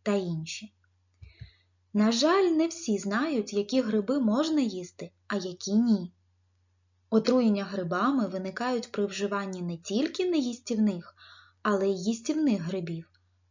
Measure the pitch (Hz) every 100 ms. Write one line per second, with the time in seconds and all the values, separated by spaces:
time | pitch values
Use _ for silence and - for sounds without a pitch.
0 | 220 202 180 160 160 - 214 _ _ _
1 | _ _ - - - _ _ _ _ 208
2 | 214 233 302 381 370 311 330 - - 202
3 | 196 214 320 254 202 202 202 262 220 214
4 | 202 285 220 233 320 302 233 185 175 -
5 | 170 - - 202 180 175 - 208 240 202
6 | 175 _ _ _ _ _ _ _ _ _
7 | _ 220 226 254 226 196 185 190 170 180
8 | 240 277 196 185 190 185 247 240 226 -
9 | 202 190 202 202 196 185 175 165 - 208
10 | 302 - 359 320 247 226 - 220 214 175
11 | - - - - - _ 214 202 196 185
12 | 190 226 - 311 294 196 165 185 170 165
13 | - _ _ _ _